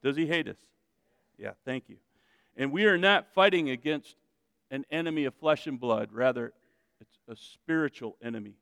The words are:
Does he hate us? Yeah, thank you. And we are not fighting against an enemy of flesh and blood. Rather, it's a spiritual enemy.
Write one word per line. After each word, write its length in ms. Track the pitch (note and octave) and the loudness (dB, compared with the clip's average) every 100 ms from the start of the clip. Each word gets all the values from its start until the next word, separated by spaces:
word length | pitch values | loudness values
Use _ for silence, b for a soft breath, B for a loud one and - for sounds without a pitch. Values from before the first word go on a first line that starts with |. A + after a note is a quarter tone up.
Does 140 | C3 C#3 | -2 -2
he 100 | D#3+ | 0
hate 220 | E3+ D#3 | -2 -4
us? 80 | - _ _ _ _ _ _ _ _ | -10 _ _ _ _ _ _ _ _
Yeah, 140 | G#2 G2+ | -14 -14
thank 240 | - C3 - | -10 -10 -10
you. 80 | G#2 _ _ _ _ _ - | -20 _ _ _ _ _ -6
And 160 | C3+ | -4
we 140 | D3+ G#3+ | 2 2
are 100 | F3+ | 4
not 380 | F#3+ G3+ - | 4 4 2
fighting 340 | - F#3+ F#3 D3+ | 4 4 4 0
against 480 | B2+ D3+ D3+ - - _ _ _ _ _ | -4 -4 -4 -6 -20 _ _ _ _ _
an 160 | C3+ C#3 | -10 -6
enemy 360 | D#3 E3 D#3 C#3 | -6 -4 -2 -2
of 80 | |
flesh 320 | - D#3 D3+ - | -2 0 0 -2
and 120 | C3 | -6
blood. 320 | B2 A2 G#2+ | 0 0 0
Rather, 400 | A2 B2+ B2 A#2 _ _ _ _ _ | 0 0 2 -6 _ _ _ _ _
it's 180 | G#2+ _ - | -20 _ -20
a 80 | A2+ | -20
spiritual 800 | - - - D#3+ D3+ - A#2 - | -20 -20 -2 0 0 -4 -12 -10
enemy. 320 | A#2 A2+ G#2 G2+ | -10 -8 -10 -18